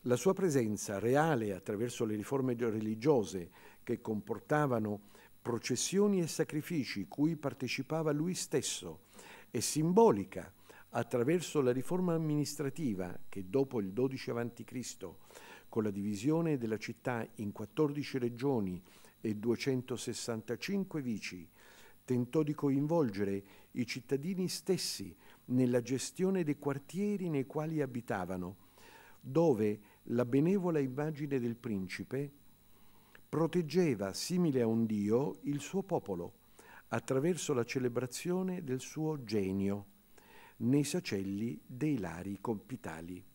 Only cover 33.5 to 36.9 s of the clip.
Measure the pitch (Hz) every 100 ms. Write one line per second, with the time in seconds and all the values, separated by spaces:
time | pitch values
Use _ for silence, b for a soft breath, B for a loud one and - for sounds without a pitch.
33.5 | 180 156 170 170 104 98 92 - 180 170
34.5 | 131 113 113 113 107 101 117 143 - 139
35.5 | 143 - 190 190 156 - 90 87 - B
36.5 | B B B -